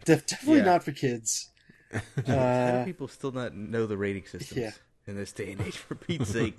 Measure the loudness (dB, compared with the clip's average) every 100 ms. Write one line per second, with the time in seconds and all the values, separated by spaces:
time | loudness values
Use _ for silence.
0 | 4 4 4 -4 6 6 8 4 2 -2
1 | -2 -2 -4 -6 -6 _ _ -20 -8 -8
2 | -6 -6 0 2 4 4 4 2 0 -6
3 | -10 -8 -6 -4 -6 -8 -6 -2 -2 0
4 | -2 -4 -8 -12 -8 -6 -6 -8 _ _
5 | -12 -10 -10 -8 -10 -6 -8 -8 -12 -12
6 | -6 -4 -2 0 -2